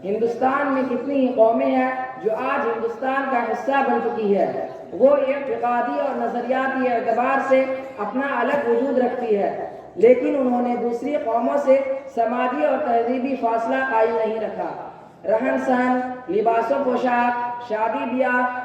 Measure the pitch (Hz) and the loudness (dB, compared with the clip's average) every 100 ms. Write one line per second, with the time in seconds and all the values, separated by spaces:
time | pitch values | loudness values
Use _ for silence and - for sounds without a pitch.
0 | 180 214 233 - 262 277 285 262 254 240 | -2 -2 0 0 0 2 0 0 0 -2
1 | 269 285 254 226 220 240 269 262 254 262 | -2 0 2 4 4 4 2 2 0 -2
2 | - - - 330 262 285 226 226 226 - | -8 -4 -2 -2 -2 -2 -2 -2 -4 -4
3 | 262 269 277 240 226 226 - 269 254 233 | -2 -2 0 -2 -2 -4 0 2 2 0
4 | 226 214 208 196 151 - - - - 175 | 0 -2 0 2 2 -2 -8 -10 -12 2
5 | 254 285 262 285 269 233 240 240 240 285 | 4 4 2 -2 -2 -2 0 0 0 -2
6 | 285 240 233 208 233 262 269 262 247 233 | -2 -2 -2 -4 -2 0 0 0 0 0
7 | 226 226 254 269 262 262 262 - - - | 0 0 2 0 4 2 2 -2 -8 -8
8 | 214 254 277 247 247 285 233 233 269 247 | -4 -2 -2 -2 0 0 2 2 2 2
9 | 240 - 233 202 180 - - - - - | 0 0 0 0 0 -2 -8 -12 -16 4
10 | 220 247 294 285 254 240 240 233 233 233 | 6 6 4 0 0 0 0 0 -2 -2
11 | 269 294 233 226 247 285 262 269 269 - | -2 -2 0 0 0 0 4 4 4 -4
12 | - - 226 247 247 269 302 262 254 233 | -6 -2 -2 0 -2 0 0 0 0 0
13 | 233 262 254 262 233 233 226 262 - 220 | 0 -2 -2 -2 0 0 -2 -2 0 2
14 | 226 233 220 220 208 - 160 - - - | 2 2 -2 -2 -6 -6 -8 -8 -12 -16
15 | - - - 220 254 269 - 247 254 254 | -20 -14 -2 0 0 -2 0 0 2 0
16 | 254 254 - 269 220 226 226 277 262 226 | -2 -8 -4 0 2 0 0 0 0 0
17 | 254 240 240 240 240 - - 214 220 233 | 0 0 0 0 -4 -6 -6 -4 -2 -2
18 | 269 247 262 247 233 - | -4 -2 0 2 0 -4